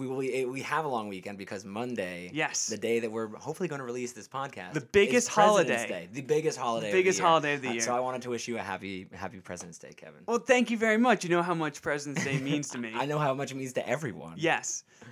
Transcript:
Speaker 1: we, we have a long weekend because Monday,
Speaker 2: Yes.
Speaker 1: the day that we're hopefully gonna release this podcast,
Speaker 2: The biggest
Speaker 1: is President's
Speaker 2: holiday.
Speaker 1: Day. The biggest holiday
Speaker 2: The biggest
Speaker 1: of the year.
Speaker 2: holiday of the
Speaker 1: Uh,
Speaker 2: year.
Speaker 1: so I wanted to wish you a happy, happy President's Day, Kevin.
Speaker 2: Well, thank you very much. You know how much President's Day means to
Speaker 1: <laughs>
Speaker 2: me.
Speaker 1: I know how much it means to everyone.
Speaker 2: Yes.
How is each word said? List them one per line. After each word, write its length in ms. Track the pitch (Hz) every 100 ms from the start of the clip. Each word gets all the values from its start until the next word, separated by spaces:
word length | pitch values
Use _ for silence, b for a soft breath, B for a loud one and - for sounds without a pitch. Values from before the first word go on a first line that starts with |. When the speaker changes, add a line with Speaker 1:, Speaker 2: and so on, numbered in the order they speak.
| 131
Speaker 1:
we, 380 | 131 135 127
we 160 | 127 135
have 240 | - 151
a 40 | 156
long 200 | 123 104
weekend 300 | 95 101 98
because 260 | 95 101
Monday, 640 | 98 101 123 113 90 87 90
Speaker 2:
Yes. 320 | 143 151 - -
Speaker 1:
the 100 | 107
day 240 | 110 117
that 100 | 113
we're 180 | 110 110
hopefully 420 | 107 139 160 180
gonna 140 | 143 123
release 260 | 123 120
this 160 | 113 98
podcast, 460 | 131 139 107 90
Speaker 2:
The 80 | 147
biggest 460 | 131 202 208 247 240
Speaker 1:
is 60 |
President's 480 | - 208 208 160 120
Speaker 2:
holiday. 40 | 110
Speaker 1:
Day. 200 | 92 87
The 80 | 117
biggest 380 | 139 151 156 123
holiday 320 | 123 117 107
Speaker 2:
The 80 | 185
biggest 200 | 185 190
Speaker 1:
of 40 |
the 0 |
year. 60 | 180
Speaker 2:
holiday 240 | 160 147
of 80 | 143
the 60 | 127
Speaker 1:
Uh, 40 |
Speaker 2:
year. 80 | 117
Speaker 1:
so 160 | 117 123
I 40 |
wanted 200 | 127 127
to 80 | 123
wish 180 | 117 -
you 120 | 113
a 40 |
happy, 460 | 98 92 95 92 92
happy 260 | 90 95 92
President's 380 | - 87 90 82
Day, 160 | 67 -
Kevin. 280 | 78 73 -
Speaker 2:
Well, 140 | 233
thank 300 | 233 254 233
you 60 | 226
very 220 | 226 214
much. 260 | 247 214
You 60 | 175
know 100 | 175
how 140 | 175
much 260 | 165 151 -
President's 420 | 165 147 143 139
Day 160 | 143 143
means 300 | 135 151 147
to 100 | 131
Speaker 1:
<laughs> 60 |
Speaker 2:
me. 80 | 117
Speaker 1:
I 120 | 113 139
know 120 | 151
how 140 | 147
much 180 | 135 135
it 20 |
means 180 | 135 131
to 160 | 127 -
everyone. 460 | 135 151 82 80 82
Speaker 2:
Yes. 480 | 160 131 - - B B 123